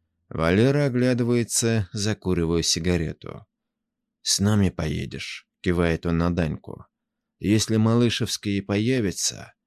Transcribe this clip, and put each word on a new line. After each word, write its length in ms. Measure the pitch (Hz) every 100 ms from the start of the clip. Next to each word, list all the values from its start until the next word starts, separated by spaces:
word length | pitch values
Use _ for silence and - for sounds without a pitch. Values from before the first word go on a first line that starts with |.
| _ _ -
Валера 580 | - 82 95 127 143 143
оглядывается, 1000 | 120 127 120 120 120 113 - 117 113 95
закуривая 720 | 110 104 104 92 87 82 85
сигарету. 840 | 82 85 87 87 78 76 - - - _ _ _ _ _ _ _
«С 180 | - -
нами 300 | 101 107 95
поедешь», 800 | - 80 - - 67 - - _ _
кивает 460 | 95 87 85 80 87
он 120 | 85
на 120 | 85
Даньку. 560 | 87 80 76 - - - _ _ _ _ -
«Если 380 | 87 110 - 110
Малышевские 840 | 110 117 120 - 110 - 107 101
появятся, 920 | 98 104 110 131 101 - - 104 - _